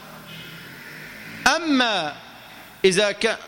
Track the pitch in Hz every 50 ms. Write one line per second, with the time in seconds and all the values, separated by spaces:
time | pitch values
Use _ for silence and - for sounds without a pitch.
0 | - - - - - - - - - - - - - - - - - - - -
1 | - - - - - - - - - 247 294 330 339 320 277 254 247 233 208 185
2 | 160 147 - - - - - - - - - - - - - - - 190 180 180
3 | 214 202 202 - - 226 196 - -